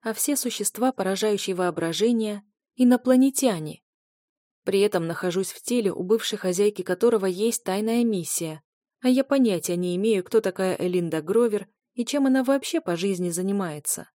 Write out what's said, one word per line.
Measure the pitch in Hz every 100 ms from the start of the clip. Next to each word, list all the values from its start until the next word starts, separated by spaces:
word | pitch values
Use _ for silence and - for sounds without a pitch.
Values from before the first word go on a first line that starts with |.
а | 226
все | 220 - 285
существа, | 247 - 202 - 254
поражающие | - 190 190 214 202 - 180
воображение, | 180 175 165 160 220 240 214 202 _ _ _ _
инопланетяне. | 247 247 254 254 269 262 254 175 156 - _ _ _ _ _ _ _ _
При | - 196
этом | 202 185 165
нахожусь | 165 180 175 190
в | -
теле, | - 247 202
у | -
бывшей | 180 226 - 208
хозяйки | 185 175 208 208
которого | 180 180 233 226 190
есть | 180 226 233
тайная | - 190 214 233
миссия — | 240 202 160 - 165 156 _ _ _ _
а | 254
я | 254
понятия | 269 277 240 180 - 175
не | 180 175
имею, | 214 208
кто | 185 220
такая | 196 180 190 -
Элинда | 180 180 170 160
Гровер | 151 202 240 208 190 _ _
и | -
чем | 233 285 269
она | 262
вообще | 262 277 269 330
по | 320 170
жизни | 196 180 180
занимается. | 170 185 202 185 151 - - 165